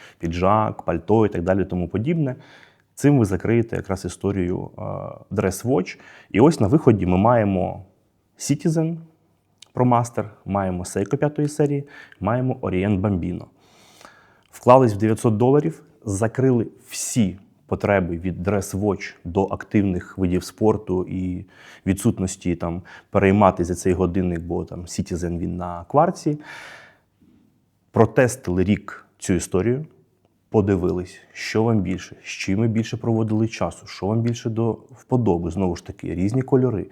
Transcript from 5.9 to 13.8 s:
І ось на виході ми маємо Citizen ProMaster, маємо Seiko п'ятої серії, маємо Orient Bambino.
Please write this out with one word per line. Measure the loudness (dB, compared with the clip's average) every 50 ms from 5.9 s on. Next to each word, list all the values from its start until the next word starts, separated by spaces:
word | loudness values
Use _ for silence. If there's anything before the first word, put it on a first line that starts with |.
| -8 -16 -20 -20 -20 -20 -14 _
І | 4 6
ось | 6 6 6 4
на | 2
виході | 2 2 6 6 6 4 6 2
ми | 2 2
маємо | 4 4 4 4 4 2 2 0 0 -2 -2 -6 -10 -14 -18 _ _ _ _ _ _ _ _ _
Citizen | _ -4 -4 -4 -2 0 0 0 0 0 -2 -4 -8 -12 -20 _ _ _ _ _ _ _ _ _ _ -20 _ _
ProMaster, | 2 2 4 4 4 2 0 -4 -6 -8 -8 -12 -16 _
маємо | -4 -2 -2 -2 -2 -2 -4 -6
Seiko | -4 -4 -4 -2 -2 -2
п'ятої | -2 -2 -2 0 -2 -2
серії, | -2 0 0 0 0 0 -4 -6 -10 -16 -20 -20 -20 -12 _
маємо | -2 0 0 0 0 -2 -2
Orient | -4 -4 -4 -2 0 0 0 0 0
Bambino. | 0 0 0 -2 -2 -4 -6 -8 -12 -16 _ _ _ _ _ _